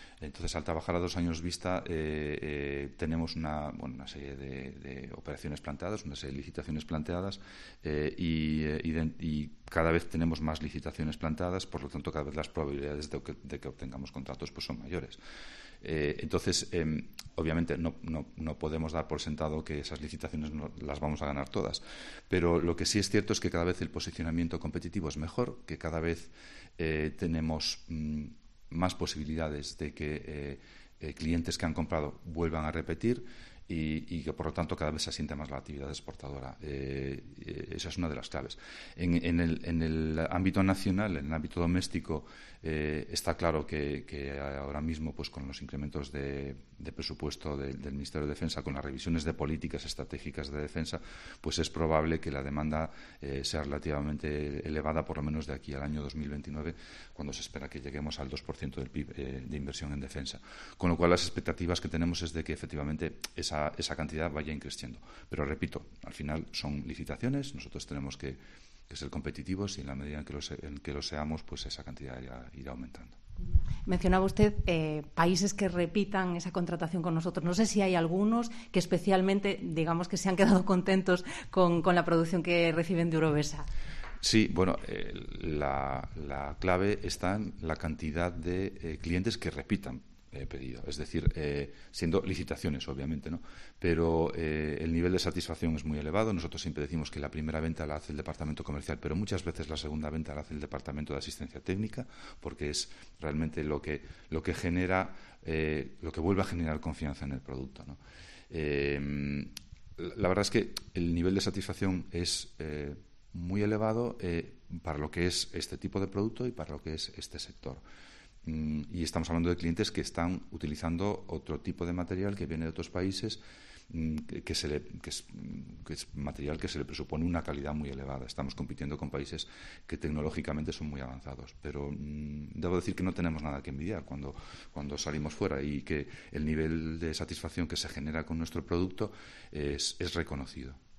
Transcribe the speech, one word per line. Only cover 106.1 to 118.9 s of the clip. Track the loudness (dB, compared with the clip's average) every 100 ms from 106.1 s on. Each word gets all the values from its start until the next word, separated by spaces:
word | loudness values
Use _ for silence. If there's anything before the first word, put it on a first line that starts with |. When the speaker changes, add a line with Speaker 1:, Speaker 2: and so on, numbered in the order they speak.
Speaker 1:
que | 0
vuelve | 4 4
a | 4
generar | 2 0 0
confianza | -2 -2 -2 -4 -4
en |
el | -6
producto, | -6 -8 -8 -10 -14
¿no? | -14 -16 -18 -16 -18 -8
Eh, | -2 2 2 4 2 0 0 0 -2 -4 -10 -14 -16 -14 -10
la, | -8 0
la | 4
verdad | 4
es | 4
que | 4 2 -2 -6
el | 0 2
nivel | 4 4 4
de |
satisfacción | 2 0 -2 0 2 2 0
es, | -2 0 0 -4 -8
eh, | -6 -4 -4 -8 -14 -20 -12
muy | -6 -2 2
elevado, | 4 4 4 2 0 -2
eh, | 0 0 -2 -8 -10 -8
para | -4 -2
lo | -2
que | 2 2
es | 2 -2
este | -4 -6 -4
tipo | -2 0
de | 0
producto | 2 0 0 -4
y |
para | -4 -6
lo | -6
que | -6
es | -4 -6 -8
este | -10 -10
sector. | -10 -10 -10 -10 -14 -18 -18 -20 -20 -12 -4
Mm, | -2 0 0 -2